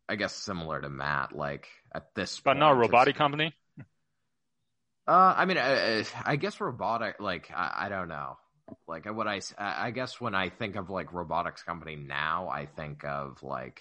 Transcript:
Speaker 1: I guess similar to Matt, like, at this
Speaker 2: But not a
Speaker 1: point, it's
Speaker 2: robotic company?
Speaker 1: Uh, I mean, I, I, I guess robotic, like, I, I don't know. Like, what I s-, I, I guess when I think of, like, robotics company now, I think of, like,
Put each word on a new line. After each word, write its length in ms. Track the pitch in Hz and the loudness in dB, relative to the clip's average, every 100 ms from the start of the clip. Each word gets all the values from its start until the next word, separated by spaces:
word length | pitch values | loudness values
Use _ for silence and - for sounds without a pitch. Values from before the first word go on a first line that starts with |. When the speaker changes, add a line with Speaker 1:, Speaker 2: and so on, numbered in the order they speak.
| - | -6
Speaker 1:
I 60 | |
guess 180 | 104 98 | -4 -4
similar 480 | - - 90 80 71 | -6 -8 -6 -6 -6
to 80 | 71 | -6
Matt, 460 | 67 71 71 65 | -6 -2 -2 -4
like, 320 | 73 71 71 - - _ | -4 -6 -6 -12 -20 _
at 220 | - - | -14 -10
this 240 | - 90 - | -6 -6 -2
Speaker 2:
But 180 | 143 135 | 2 6
not 140 | 151 | 8
a 40 | |
Speaker 1:
point, 100 | 131 | 8
it's 80 | 113 | 8
Speaker 2:
robotic 240 | 123 139 139 | 8 6 6
company? 360 | 147 147 160 - _ - - _ _ _ _ _ _ _ _ _ _ _ - | 2 2 -4 -6 _ -20 -20 _ _ _ _ _ _ _ _ _ _ _ 4
Speaker 1:
Uh, 260 | 175 185 - | 8 8 6
I 80 | |
mean, 140 | 185 165 | 4 2
I, 400 | 123 127 95 110 | 4 4 4 2
I, 60 | 101 117 | -2 -4
I 120 | 113 147 | -2 0
guess 240 | 196 - | -2 -4
robotic, 560 | 190 120 98 113 104 - | -6 -2 -2 -2 -4 -4
like, 320 | 101 85 - | -4 -4 -6
I, 340 | - 85 50 98 | -4 -4 -2 -4
I 20 | |
don't 200 | 98 85 | -4 -4
know. 300 | 78 65 65 _ _ - - - | -6 -8 -10 _ _ -20 -16 -10
Like, 200 | 82 92 | -10 -6
what 200 | 110 107 | -4 -2
I 120 | 98 | -4
s-, 160 | - - | -6 -6
I, 300 | 101 - 117 | -4 -2 -4
I 20 | |
guess 300 | 117 127 - | -4 -6 -6
when 160 | 120 95 | -4 -2
I 140 | 90 | -2
think 260 | - 110 98 | -4 -6 -6
of, 120 | 87 | -6
like, 240 | 92 76 | -6 -4
robotics 520 | 87 82 82 85 - | -6 -2 -2 -2 -6
company 320 | - 85 78 73 | -10 -10 -10 -10
now, 520 | 71 71 78 85 87 | -6 -4 -2 -2 -4
I 180 | 71 71 | -6 -8
think 360 | - 76 73 | -10 -10 -8
of, 380 | 73 71 69 64 | -6 -6 -8 -10
like, 380 | 67 65 64 - | -10 -8 -10 -14